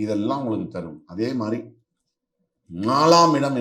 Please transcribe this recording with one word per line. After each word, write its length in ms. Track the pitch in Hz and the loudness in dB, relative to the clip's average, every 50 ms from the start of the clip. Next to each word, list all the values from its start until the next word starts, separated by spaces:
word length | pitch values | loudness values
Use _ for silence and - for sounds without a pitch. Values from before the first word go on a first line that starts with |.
இதெல்லாம் 400 | 107 107 107 101 104 120 135 143 | -4 -4 -2 -2 -2 -2 -4 -4
உங்களுக்கு 260 | 131 117 110 98 90 - | -4 -6 -6 -6 -6 -8
தரும். 320 | - 90 82 85 76 - _ - | -10 -10 -12 -12 -14 -18 _ -14
அதே 160 | 87 98 113 131 | -6 -6 -4 -4
மாதிரி 260 | 131 123 107 107 117 120 117 - - _ _ _ _ _ _ _ _ _ _ _ _ _ _ _ _ _ _ - | -2 -4 -4 -4 -4 -6 -8 -14 -20 _ _ _ _ _ _ _ _ _ _ _ _ _ _ _ _ _ _ -14
நாலாம் 640 | 85 87 101 117 135 143 156 165 170 170 170 160 151 | -10 -6 -2 0 2 4 6 6 6 6 6 6 4
இடம் 200 | 135 139 139 135 123 | 2 0 0 -2 -2